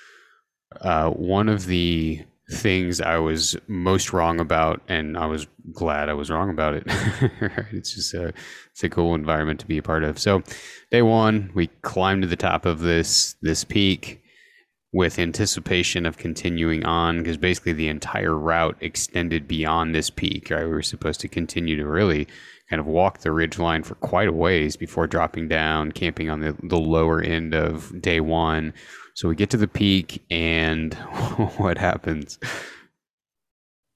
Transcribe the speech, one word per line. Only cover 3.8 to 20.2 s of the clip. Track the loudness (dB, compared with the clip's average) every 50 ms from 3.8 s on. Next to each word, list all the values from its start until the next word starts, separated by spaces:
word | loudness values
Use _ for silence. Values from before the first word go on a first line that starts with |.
| 2 2 4 2 2 0
wrong | 2 2 2 4 2 0
about, | 0 2 2 4 4 2 2 -2 -4 -4
and | -4 -2 -2 -4 -4
I | -4 -2
was | -2 -2 -4 -6 -10 _ -20 -20 -18
glad | -8 -4 -2 -2 0 0 0 -2
I | -2
was | -4 -4 -2
wrong | -2 -2 -2 -2
about | 0 0 0 0 0
it. | -2 -4
<laughs> | -4 -4 -2 -2 -2 0 0 0 0 0 -2
Right? | -6 -4 -4 -6 -8 -8
It's | -10 -10 -8 -8 -8
just | -6 -8 -6
a, | -4 -4 -6 -6 -8 -10 -16 -18 -18 -20 -20 _
it's | _ -4 -4
a | -2
cool | 0 2 2 2 2
environment | 0 0 0 0 2 0 0 -2 -4
to | -4
be | -2 -2 -2
a |
part | 0 0 0 0 0
of. | 0 -2 0
So | 2 4 4 2 2 -4 -14 -16 -16 -18 -20 -20 -4 _
day | 4 6
one, | 6 6 6 6 6 4 4 2 0 -2 0
we | 0 0 0 -2 _
climbed | -10 -4 0 2 2 4 4 2
to | 2 0
the | 0
top | 0 2 0 0 2 2
of | 0 0 2
this, | 2 2 4 4 2 2 2 2 0 0 -4 _
this | -2 0 0 0 -2
peak | 0 2 4 4 4 2 0 -4 -14 -16 -18 _ _ _ _ _ _ _ _ _ _ _ _ _ _
with | 2 2 2 2 2 0
anticipation | -2 -2 0 -2 -2 0 -2 -4 -2 0 2 2 2 2 0 0 -2
of | -2 -4 -4
continuing | -8 -8 -8 -4 -4 -2 -2 0 0 0 0 0 0
on, | 0 2 2 2 2 0 0 -2
'cause | -4 -2
basically | 0 0 0 0 0 -2 -4
the | -2 0 -2 -2
entire | -2 -4 -8 -4 -4 -2 0 0 0
route | 0 0 2 2 4 2 2 0 -4
extended | -10 -8 -6 -6 -8 -4 -2 -2 -2 0 -2 -4 -2
beyond | -2 -2 -2 0 2 2 2 2 2 0
this | 0 -2 -2
peak, | -6 -4